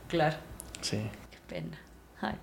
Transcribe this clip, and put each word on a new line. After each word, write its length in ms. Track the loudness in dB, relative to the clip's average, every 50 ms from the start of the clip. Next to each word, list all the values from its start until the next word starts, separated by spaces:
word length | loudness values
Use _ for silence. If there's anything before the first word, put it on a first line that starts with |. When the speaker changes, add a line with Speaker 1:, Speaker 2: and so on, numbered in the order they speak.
| -6 2
Speaker 1:
claro. 280 | 6 8 8 8 6 2 -4 -10 -10 -10 -10 -10 -8 -4
Speaker 2:
Sí. 160 | -2 2 2 2 2 0 -4 -6 -14 -16
Speaker 1:
Qué 80 | -18 -18 -12
pena. 320 | -6 -4 -4 -4 -4 -6 -10 -14 -16 -18 -20 -20 -16 -8 -2
Ay, 140 | 0 0 0 -2